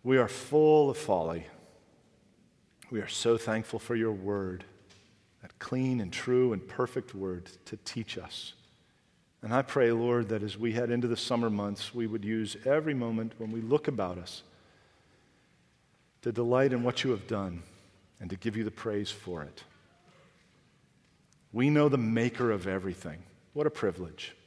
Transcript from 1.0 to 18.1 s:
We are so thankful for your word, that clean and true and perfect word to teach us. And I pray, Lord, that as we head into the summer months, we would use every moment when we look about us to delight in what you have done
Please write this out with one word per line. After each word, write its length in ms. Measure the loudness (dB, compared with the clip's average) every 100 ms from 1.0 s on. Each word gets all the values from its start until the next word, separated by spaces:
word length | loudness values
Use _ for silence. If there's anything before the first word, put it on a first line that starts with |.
| 0 0 2 -4 -8 -20 -20 -20 _ _ _ _ _ _ _ _ _ _ -8
We 100 | -8
are 80 | -6
so 280 | 0 2 2
thankful 440 | 2 -2 -2 -8
for 160 | -4 0
your 160 | 0
word, 520 | -2 -4 -2 -4 -8 -12 -20 _ -20 _ _ _ _
that 160 | -20 _
clean 420 | -4 -2 0 0
and 120 | -2
true 400 | -6 2 4 4
and 140 | 2 -6
perfect 480 | -4 -2 -2 -8 -8
word 340 | -6 -6 -10 -20
to 120 | -16 -14
teach 380 | -8 -8 -8 -10
us. 360 | -12 -14 -14 -18 _ _ _ _ _ _ _ _
And 120 | 0
I 80 | 0
pray, 300 | 2 4 4
Lord, 360 | 4 2 2 0
that 120 | -2
as 160 | -4 -4
we 140 | -2
head 180 | 0 0
into 160 | 0 0
the 100 | -2
summer 340 | 0 2 2
months, 440 | 0 -2 -6 -8
we 120 | -6 -4
would 180 | -4
use 320 | -2 -2 -4 -4
every 300 | 0 2 2
moment 400 | -2 -2 -2 -4 -8
when 140 | -8
we 80 | -6
look 280 | 2 2 2
about 300 | -2 -4 -6
us 240 | -12 -16 -20 _ _ _ _ _ _ _ _ _ _ _ _ _ _ _ _ _
to 100 | -4
delight 400 | 0 2 4 4
in 100 | 2
what 220 | 0 0
you 60 | -2
have 180 | -2 -2
done 340 | -4 -4 -8 -14 -20 _ _ _